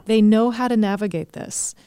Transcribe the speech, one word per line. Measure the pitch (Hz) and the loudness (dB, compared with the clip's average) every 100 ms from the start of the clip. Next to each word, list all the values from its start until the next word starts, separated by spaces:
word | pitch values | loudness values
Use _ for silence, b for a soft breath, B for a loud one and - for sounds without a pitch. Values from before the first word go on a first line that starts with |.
| - | 0
They | 220 | 4
know | 208 220 240 | 4 4 2
how | 226 247 | -2 -2
to | 226 | 0
navigate | 202 202 208 170 160 | 0 -2 -4 -6 -8
this, | - - - - - | -12 -12 -10 -10 -12